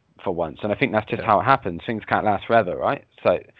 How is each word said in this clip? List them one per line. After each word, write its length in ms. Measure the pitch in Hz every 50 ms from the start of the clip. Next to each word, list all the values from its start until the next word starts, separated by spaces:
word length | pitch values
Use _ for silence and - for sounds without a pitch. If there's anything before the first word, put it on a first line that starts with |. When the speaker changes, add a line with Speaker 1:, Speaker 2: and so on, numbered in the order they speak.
| _ _ _ - -
Speaker 1:
for 80 | 98
once. 280 | 87 85 82 78 64 - -
And 80 | 107
I 40 | 101
think 160 | - 139 110
that's 180 | 104 107 107 -
just 120 | 120 101
Speaker 2:
Yeah. 60 | 90
Speaker 1:
how 120 | 113 104 90
it 60 | 92
happens. 360 | 131 135 - - 98 85 82 -
Things 180 | - 113 104 -
can't 200 | - 113 95 85
last 200 | 107 101 92 -
forever, 300 | - 117 117 101 90 76
right? 300 | 64 80 110 139 - - _ _ - -
So 160 | 107 90 - - - _